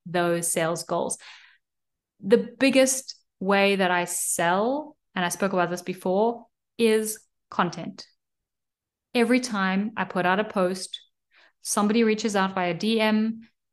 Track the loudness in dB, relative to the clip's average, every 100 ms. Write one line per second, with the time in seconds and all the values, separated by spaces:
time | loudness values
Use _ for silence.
0 | -6 0 0 0 -2 -2 -2 -4 -4 -4
1 | -2 -6 -12 -20 -20 _ _ _ _ _
2 | _ _ 2 2 2 0 2 4 4 0
3 | -6 -20 _ _ 0 2 4 2 2 0
4 | -2 -6 -4 0 2 2 0 -2 -8 -18
5 | _ -2 -2 0 -2 0 0 -2 -8 -6
6 | -2 2 0 -2 -14 _ _ 0 2 2
7 | 0 -8 _ _ _ -4 -4 -4 -12 -14
8 | -20 _ _ _ _ _ _ _ _ _
9 | _ 0 2 2 0 -2 0 0 -2 -4
10 | -4 0 2 2 0 0 -2 -2 -10 -16
11 | _ _ _ _ _ _ -6 -2 2 4
12 | 2 2 0 0 0 0 -2 -2 0 2
13 | 2 2 0 -4 -14 _ _